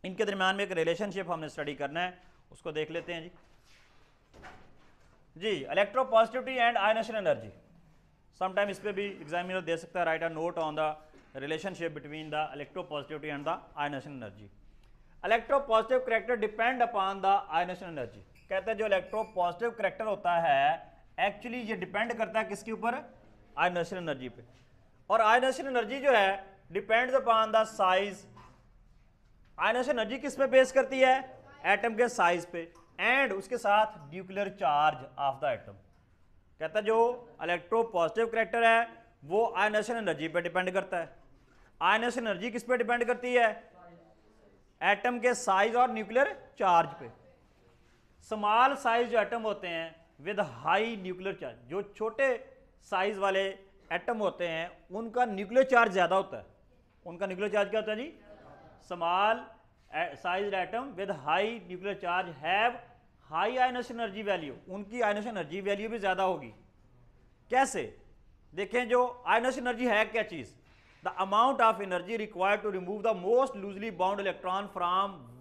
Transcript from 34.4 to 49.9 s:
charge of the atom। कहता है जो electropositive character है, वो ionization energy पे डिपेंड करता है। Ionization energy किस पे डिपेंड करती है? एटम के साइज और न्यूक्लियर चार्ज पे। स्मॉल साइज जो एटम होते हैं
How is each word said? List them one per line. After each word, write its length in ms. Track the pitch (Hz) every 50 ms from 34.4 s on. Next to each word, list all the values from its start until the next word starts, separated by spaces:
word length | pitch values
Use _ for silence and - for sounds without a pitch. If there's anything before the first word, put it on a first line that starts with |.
| 202 196
charge 540 | 196 - 180 160 147 143 151 156 151 127 131 - - -
of 200 | 143 139 131 131
the 100 | 151 143
atom। 260 | 120 104 - 107 98 - _ _ _ _ _ _ _ _ _ _ - - _ _ _ _
कहता 180 | 156 160 165 214
है 60 | 208
जो 140 | 214 220 226 233 240 240 240 - - - -
electropositive 880 | 160 170 175 170 175 - 220 226 226 226 - 175 170 156 - 214 233 226
character 320 | 226 226 220 220 - 233 233
है, 240 | 226 226 226 233 - - - - - _ _ -
वो 300 | 143 175 208 233 208 160 180
ionization 440 | 202 214 214 214 208 226 233 233
energy 300 | 214 185 156 143 156 165 156
पे 60 | 175
डिपेंड 300 | 170 175 165 185 180 185
करता 260 | 180 196 185 190 190
है। 200 | 175 160 - - - - - - _ _ _ _ _ - _ _ _
Ionization 480 | 165 180 208 220 233 240 233 247 233 220
energy 220 | 196 170 190 -
किस 100 | 214 240
पे 140 | 233 240 254
डिपेंड 280 | 233 233 220 240 240 240
करती 300 | 220 247 247 247 247 247
है? 140 | 247 233 220 208 - - - _ - - - - - - - _ _ _ _ _ _ _ - _ _ _ _ _ _
एटम 380 | 160 185 202 202 - 247 247 240
के 160 | 214 247 240
साइज 420 | - - 214 190 196 202 233 226
और 140 | 240 254 240
न्यूक्लियर 420 | 220 220 214 208 226 254 285 427 403 - - - _ -
चार्ज 300 | 202 185 175 170 165 147 - -
पे। 100 | 131 113 - - - - _ _ _ _ _ _ _ _ _ _ _ _ _ _ _ _ _ _ - -
स्मॉल 440 | 220 214 208 208 214 233 254 269 277
साइज 340 | 277 - 240 226 240 247 226
जो 100 | 226 226
एटम 220 | 202 - 240 233
होते 260 | 220 220 196 - 185 175
हैं 260 | 170 165 165 165